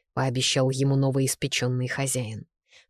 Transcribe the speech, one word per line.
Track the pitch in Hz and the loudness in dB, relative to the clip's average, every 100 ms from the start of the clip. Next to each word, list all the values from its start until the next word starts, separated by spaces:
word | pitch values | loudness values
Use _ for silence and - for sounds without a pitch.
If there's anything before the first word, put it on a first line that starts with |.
| _ | _
пообещал | - 131 127 123 143 131 | -4 -2 0 0 2 2
ему | 131 139 135 | 2 2 4
новоиспеченный | 135 135 131 - 135 - 123 127 127 | 2 2 0 0 -4 -2 -2 -2 -2
хозяин. | - 135 131 110 110 - _ _ - _ | -2 -2 -2 -4 -8 -14 _ _ -20 _